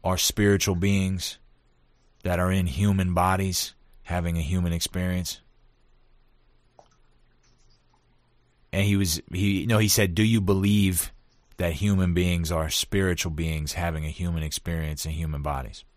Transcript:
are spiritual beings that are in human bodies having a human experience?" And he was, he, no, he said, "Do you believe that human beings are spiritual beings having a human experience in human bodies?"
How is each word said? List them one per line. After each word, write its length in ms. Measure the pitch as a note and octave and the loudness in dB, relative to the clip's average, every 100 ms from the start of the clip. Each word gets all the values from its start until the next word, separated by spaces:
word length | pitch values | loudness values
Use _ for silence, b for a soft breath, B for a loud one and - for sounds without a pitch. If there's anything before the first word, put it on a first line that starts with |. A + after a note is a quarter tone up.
are 140 | F#2 F#2 | -2 0
spiritual 580 | - - G2+ G2 - F2+ | 0 2 4 4 2 0
beings 600 | G2 G2 F#2+ F#2+ - - - _ _ _ _ _ _ _ | 2 2 0 -2 -6 -12 -20 _ _ _ _ _ _ _
that 160 | F2+ F2 | -4 0
are 140 | F#2 | 2
in 140 | F#2+ F2 | 2 0
human 480 | C#2 G2+ G2 F2+ | 2 2 2 2
bodies 600 | F2 F#2 F#2+ F#2+ F2+ - - _ - | 2 2 2 -2 -4 -6 -10 _ -20
having 340 | - F2+ E2+ E2+ | -6 -4 -2 -2
a 40 | |
human 300 | D2+ F#2 F2 | -2 0 0
experience?" 680 | E2+ - F#2 F2+ F2+ F2 - _ _ _ _ _ _ _ _ _ _ _ _ _ - _ _ _ _ _ _ _ _ _ _ _ _ _ _ _ _ _ _ _ | -2 -4 -4 -2 -2 -4 -10 _ _ _ _ _ _ _ _ _ _ _ _ _ -20 _ _ _ _ _ _ _ _ _ _ _ _ _ _ _ _ _ _ _
And 120 | G2 G2 | 0 2
he 100 | G2 | 2
was, 240 | F#2+ D#2+ - | 2 -2 -6
he, 340 | F2 G2+ F#2+ E2+ | -2 0 0 2
no, 120 | A2 | 2
he 100 | G#2+ | 4
said, 260 | - G2 | 4 2
"Do 80 | E2+ | 2
you 180 | A2 A2+ | 2 4
believe 720 | G2 G2 G2+ G#2 F#2+ F2 - - _ _ _ - | 2 2 4 4 4 2 -4 -10 _ _ _ -4
that 180 | F2 | -4
human 400 | D#2 G#2 F#2+ F2+ | 0 0 2 2
beings 380 | E2+ F2+ F2 E2 | 2 2 0 -2
are 180 | E2+ D#2 | -2 -2
spiritual 600 | - - G2+ F#2+ E2+ - | -4 -2 0 0 -2 -4
beings 400 | D#2 E2 D#2 D2 | -4 -4 -4 -4
having 320 | - E2+ D#2 | -4 -4 -4
a 60 | D#2 | -6
human 320 | - F2 E2 | -6 -4 -4
experience 640 | D#2 - - E2 D#2 D2+ | -4 -6 -6 -4 -4 -6
in 80 | D#2+ | -6
human 300 | D#2 D#2+ D2 | -6 -4 -4
bodies?" 420 | D2 C#2 B1 - - | -4 -6 -8 -16 -20